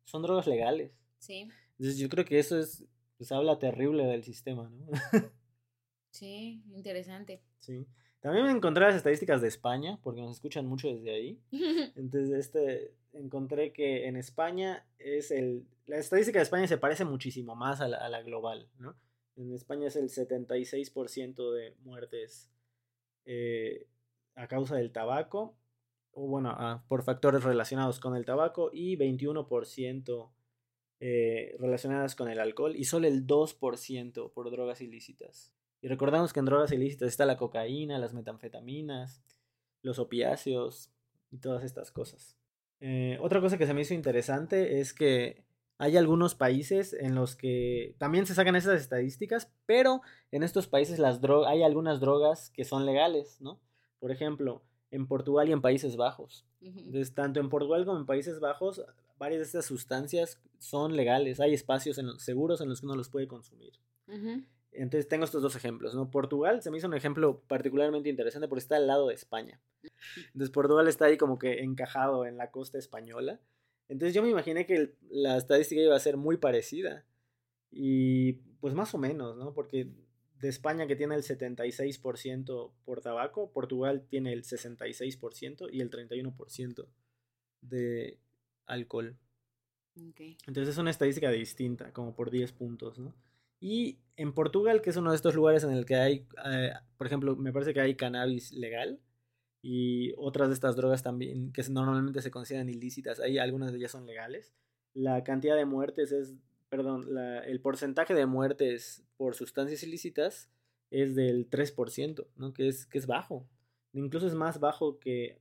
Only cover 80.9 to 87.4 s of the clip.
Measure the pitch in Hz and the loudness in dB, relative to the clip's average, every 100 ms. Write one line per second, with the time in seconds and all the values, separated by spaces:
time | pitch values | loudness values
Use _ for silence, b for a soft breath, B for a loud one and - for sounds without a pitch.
80.9 | 139 147 151 143 127 127 120 120 120 139 | 0 0 -2 -2 -4 -6 -4 -6 -4 -6
81.9 | 135 127 117 131 131 135 127 120 _ - | -4 -8 -6 -6 -8 -6 -8 -10 _ -10
82.9 | 123 120 117 139 - 208 - 127 131 135 | -8 -4 -4 -4 -4 -6 -4 -4 0 0
83.9 | 139 131 135 131 120 117 123 120 117 117 | 0 -2 -4 -2 -4 -6 -10 -10 -10 -10
84.9 | 117 127 131 120 - 135 131 185 131 123 | -8 -8 -8 -10 -12 -14 -12 -8 -6 -6
85.9 | 120 117 123 131 127 - - 127 120 - | -8 -8 -8 -8 -10 -14 -12 -10 -12 -16
86.9 | _ _ _ _ _ | _ _ _ _ _